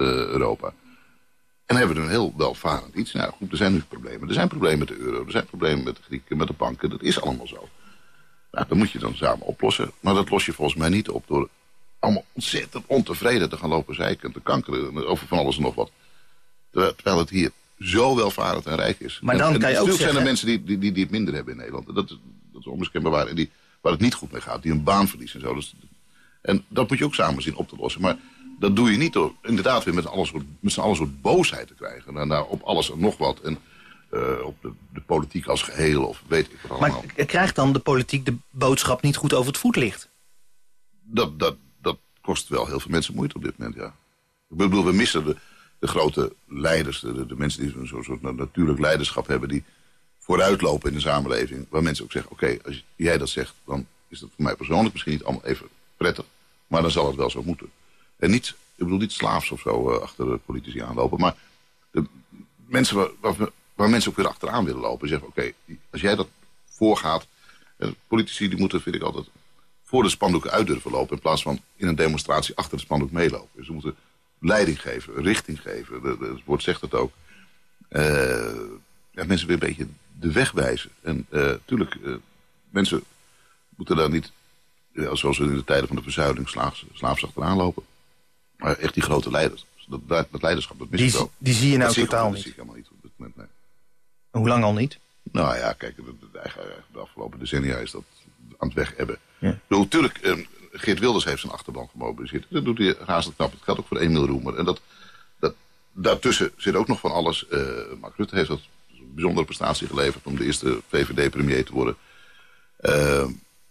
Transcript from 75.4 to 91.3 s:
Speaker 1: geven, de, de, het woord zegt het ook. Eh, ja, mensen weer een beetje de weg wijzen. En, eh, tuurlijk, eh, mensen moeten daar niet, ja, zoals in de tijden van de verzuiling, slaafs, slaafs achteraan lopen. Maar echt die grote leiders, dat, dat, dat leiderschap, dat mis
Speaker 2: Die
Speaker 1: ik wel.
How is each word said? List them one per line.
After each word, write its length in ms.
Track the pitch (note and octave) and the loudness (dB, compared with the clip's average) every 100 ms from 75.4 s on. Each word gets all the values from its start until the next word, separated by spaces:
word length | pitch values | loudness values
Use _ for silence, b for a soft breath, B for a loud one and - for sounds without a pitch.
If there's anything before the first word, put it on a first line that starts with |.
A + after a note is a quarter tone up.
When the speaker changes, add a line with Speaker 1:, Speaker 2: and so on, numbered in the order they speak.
| - D2+ | -2 -10
Speaker 1:
geven, 400 | - G#1 A#1+ B1 | -8 -10 -10 -8
de, 160 | C2+ A#1 | -6 -4
de, 60 | A#1 | -6
het 160 | C2 - | -8 -2
woord 180 | D2 | -2
zegt 180 | - E2+ | 0 -4
het 120 | - | -2
ook. 180 | A#1+ C2 - b b b b b _ - | -2 -2 -6 b b b b b _ -8
Eh, 140 | D2+ D2+ D2 C2 A#1+ A1+ A1+ G#1 G1+ _ _ _ | 0 2 2 2 0 -4 -8 -10 -14 _ _ _
ja, 120 | - E2+ | -8 0
mensen 220 | F#2 E2 | 0 2
weer 140 | E2+ | 0
een 60 | D#2 | 0
beetje 200 | D2+ C2+ - _ - | -4 -8 -10 _ -6
de 120 | E2 | -2
weg 200 | D#2 C3+ | 2 0
wijzen. 380 | E2 B1+ B1 - - | 2 0 -2 -6 -12
En, 240 | E2 D2 - | -6 -6 -4
eh, 240 | D2+ C#2+ A1 - | 0 0 0 -2
tuurlijk, 300 | A#2 F2 - | -2 -2 -4
eh, 180 | C#2 B1 - _ _ _ _ | -8 -10 -12 _ _ _ _
mensen 340 | G2 G2 E2 - _ b b b b b - | 0 2 0 -4 _ b b b b b -10
moeten 200 | F2+ D#2+ | 0 2
daar 140 | D2+ | 4
niet, 220 | D#2+ - - _ _ _ _ _ | 2 -2 -14 _ _ _ _ _
ja, 240 | - C#2+ C#2+ | -6 -4 0
zoals 240 | C#2 C#2 | 0 0
in 160 | D2 C#2 | 0 -2
de 80 | |
tijden 240 | C2 C#2 B1+ | 0 0 0
van 80 | C#2 | -4
de 80 | |
verzuiling, 460 | C2+ C2+ D2 C2 - | -6 -2 0 0 -4
slaafs, 360 | - C#2 - - | -4 -4 -6 -14
slaafs 300 | - C2 C#2 | -6 -4 -2
achteraan 340 | - - E2 F#2+ | -4 -4 0 2
lopen. 260 | F2+ - - _ _ _ _ _ _ - | 0 -2 -10 _ _ _ _ _ _ -6
Maar 200 | D2+ C#2+ | -2 -2
echt 160 | D#2+ | -2
die 100 | - | -2
grote 280 | D2+ D2 - | 0 0 0
leiders, 340 | C#2+ D2+ - - - - | 0 0 -2 -18 -20 -14
dat, 120 | C2+ - | -10 -2
dat, 200 | E2 D#2+ | -2 -2
dat 100 | D2 | -2
leiderschap, 380 | D#2+ D#2+ - - | -2 -2 -4 -10
dat 100 | B1 | -4
mis 100 | F#2 | 2
Speaker 2:
Die 100 | B2+ | 2
Speaker 1:
ik 60 | A#2 | 2
wel. 160 | A#2 | -2